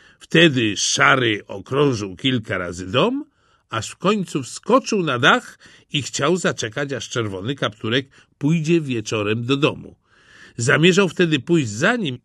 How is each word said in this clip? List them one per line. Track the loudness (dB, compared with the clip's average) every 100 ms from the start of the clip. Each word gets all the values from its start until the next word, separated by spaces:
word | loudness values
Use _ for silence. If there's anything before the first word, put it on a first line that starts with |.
| _ _
Wtedy | 0 4 4 4 0 -2
Szary | -2 2 4 4 2 -2 -6
okrążył | -14 -4 0 2 0 -6 -4
kilka | -2 -2 -2 -6
razy | -6 -8 -2
dom, | 2 2 0 -8 _ _ _ -10
aż | -8 -8
w | -4
końcu | -2 -2 -2 -6
wskoczył | -8 -10 2 2 2 -2
na | -2 2
dach | 2 2 -2 -20 -20 -20 _
i | -6
chciał | -6 -2 0 0
zaczekać, | 0 -4 -6 -6 -6
aż | -8 -6
czerwony | -4 -4 -4 -6
kapturek | -4 -4 -4 -2 -2 -4 _ _ -4
pójdzie | 0 0 2 0
wieczorem | 0 -6 -4 -2 -2 -2
do | 0 0
domu. | 0 -2 -14 -20 _ _ _ -20 -18 -4
Zamierzał | 2 4 6 4 2
wtedy | 2 2 2
pójść | 2 0 0
za | 0 0 0
nim | -4 -6